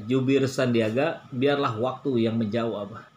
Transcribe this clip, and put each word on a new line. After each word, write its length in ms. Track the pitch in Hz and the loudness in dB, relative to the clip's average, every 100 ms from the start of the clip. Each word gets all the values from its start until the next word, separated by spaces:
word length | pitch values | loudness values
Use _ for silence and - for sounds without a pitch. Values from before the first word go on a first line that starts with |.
jubir 400 | 107 135 131 135 | -2 0 4 2
Sandiaga, 800 | 131 - 127 117 110 117 160 - - | 2 0 2 2 2 2 0 -2 -8
biarlah 400 | 127 139 143 135 107 | 0 0 2 0 -2
waktu 480 | 127 - 143 120 113 | -4 -4 -2 0 2
yang 80 | 113 | 0
menjawab. 720 | 107 117 117 104 101 110 - | 0 -2 -2 -4 -8 -12 -18